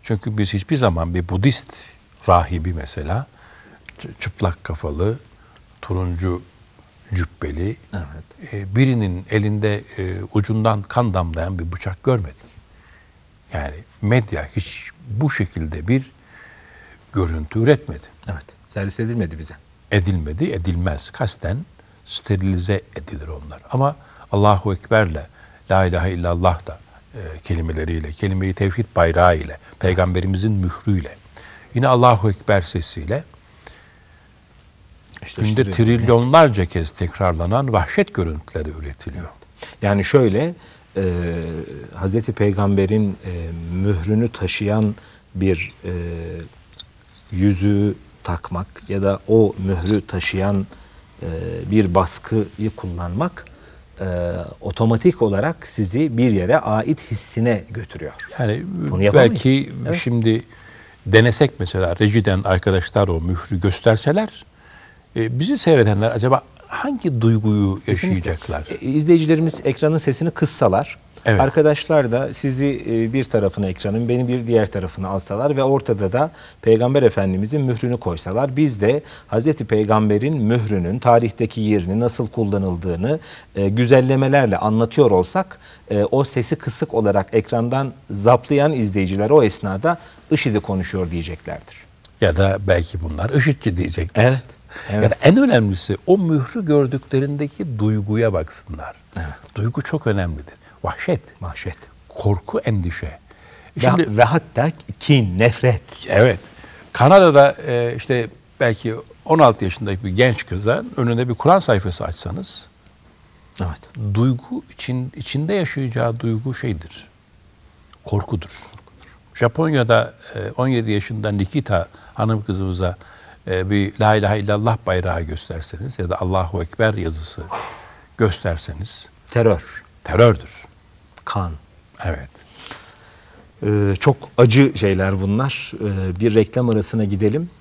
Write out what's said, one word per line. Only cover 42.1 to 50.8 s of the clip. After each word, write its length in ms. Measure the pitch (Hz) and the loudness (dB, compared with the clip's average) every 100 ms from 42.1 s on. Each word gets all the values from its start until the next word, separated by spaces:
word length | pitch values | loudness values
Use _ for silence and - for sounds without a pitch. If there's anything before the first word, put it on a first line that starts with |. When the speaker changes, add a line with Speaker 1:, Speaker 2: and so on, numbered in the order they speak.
| 110 113 | -2 -2
Speaker 2:
Peygamber'in, 840 | 110 104 98 101 98 95 107 104 95 | 0 0 2 2 2 2 2 0 -4
e, 240 | 95 87 82 85 82 | -10 -8 -8 -10 -6
mührünü 580 | 90 98 92 85 107 117 | -2 0 -2 0 0 0
taşıyan 600 | - 92 - 104 107 107 107 - - _ | -4 -6 -4 -2 0 0 -4 -16 -20 _
bir, 360 | 92 95 85 95 - | -2 0 0 -4 -12
e, 80 | 87 90 85 82 82 85 80 - _ - - _ _ - - | -10 -8 -8 -10 -10 -14 -16 -20 _ -20 -20 _ _ -20 -10
yüzüğü 600 | 90 101 92 101 101 104 90 - - | 0 2 2 2 2 0 -2 -14 -14
takmak 420 | - 87 - 90 95 - - | -8 -8 -6 -8 -10 -14 -8
ya 140 | 98 | -2
da 180 | 98 98 - | 0 -2 4
o 260 | 113 104 - | 4 4 2
mührü 480 | 95 90 87 107 - | -4 -2 0 -2 -2
taşıyan, 600 | 92 - 95 98 101 95 - | -6 -4 -2 0 -2 -4 -12